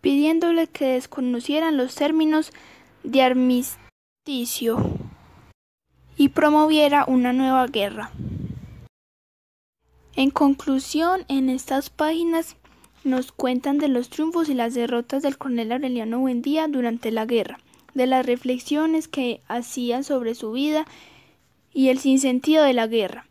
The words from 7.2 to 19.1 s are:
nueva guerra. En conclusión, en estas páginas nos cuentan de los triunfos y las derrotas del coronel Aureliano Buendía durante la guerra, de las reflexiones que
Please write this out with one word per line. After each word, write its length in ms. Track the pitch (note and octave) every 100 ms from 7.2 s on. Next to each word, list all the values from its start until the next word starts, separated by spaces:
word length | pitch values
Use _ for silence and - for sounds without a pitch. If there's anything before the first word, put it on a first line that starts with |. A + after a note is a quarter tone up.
| B3
nueva 320 | B3+ C4 C4 B3+
guerra. 460 | A#3 G3+ G#3+ G#3 - - - - - - - - _ _ _ _ _ _ _ _ _ _ _ _ -
En 140 | C4+
conclusión, 960 | - C#4+ C#4 - C4+ - D4+ E4+ F#4 -
en 220 | C#4 C4
estas 400 | B3+ - C4+ C#4
páginas 680 | - D#4 E4 E4+ E4 E4 - _ _ _ _
nos 280 | C#4 B3+ C4
cuentan 480 | - B3+ B3+ C#4 C#4+
de 80 | D4
los 240 | B3 B3
triunfos 360 | - D#4 E4+ D#4
y 60 |
las 220 | C4 A#3 A#3+
derrotas 480 | A#3 A#3+ A#3+ C#4
del 160 | C#4+ C#4
coronel 320 | C4+ A#3+ A3
Aureliano 480 | B3 C4+ B3 A3 A#3
Buendía 480 | C4 A#3+ C4 D#4 D#4+
durante 420 | C4+ A#3+ A#3 A3+
la 160 | A3 A3
guerra, 320 | A#3 F#3+ - _ _ _ C4+
de 100 | B3+
las 220 | C4 B3+
reflexiones 800 | B3 B3 B3+ - D4 D#4+ D#4+
que 340 | -